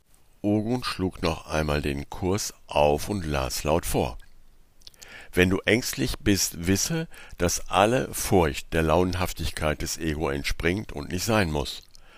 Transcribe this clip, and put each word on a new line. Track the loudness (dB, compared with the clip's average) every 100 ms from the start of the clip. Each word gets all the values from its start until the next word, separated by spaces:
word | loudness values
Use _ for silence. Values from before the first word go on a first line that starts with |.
| _ _ _ _
Ogun | 0 2 2 -2
schlug | -2 -2 -4 -2
noch | -2 -2 -2
einmal | -2 0 0
den | 0 -4 -6
Kurs | -4 0 0 -2 -10 -2
auf | 4 4 4 0
und | -4 -2
las | -2 -2 -2
laut | 2 2 2
vor. | 0 0 -4 -14 -20 -20 -20 -20 -20 -20 -20 -20 -20 -4
„Wenn | 2 2
du | 2 2
ängstlich | 2 2 -2 -2 0
bist, | 2 2 0 -2 0
wisse, | 2 2 -2 -6 -12 -14 -2
dass | -2 -2 0
alle | 4 4 4 -2
Furcht | -4 2 4 4 0 -4
der | 0
Launenhaftigkeit | 4 4 4 0 -2 -2 -6 -2 -2 -2
des | -4 -4
Ego | -4 -2 -2
entspringt | -2 -2 -2 0 -2 -4
und | -10 -6
nicht | -4 0
sein | 2 2
muss. | 0 -2 -6 -16 -20 -20